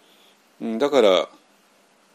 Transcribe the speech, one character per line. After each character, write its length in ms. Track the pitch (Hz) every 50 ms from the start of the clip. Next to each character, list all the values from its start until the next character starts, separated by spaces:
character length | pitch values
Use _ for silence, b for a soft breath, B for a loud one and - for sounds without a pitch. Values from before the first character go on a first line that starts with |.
| b b b b b b b b b _ _ -
う 60 | -
ん、 120 | 117 113 113
だ 120 | 135 143
か 100 | 147 139
ら、 280 | 110 101 92 85 - - _ _ _ _ _ _ _ _ _ _ _ _ _ _ _ _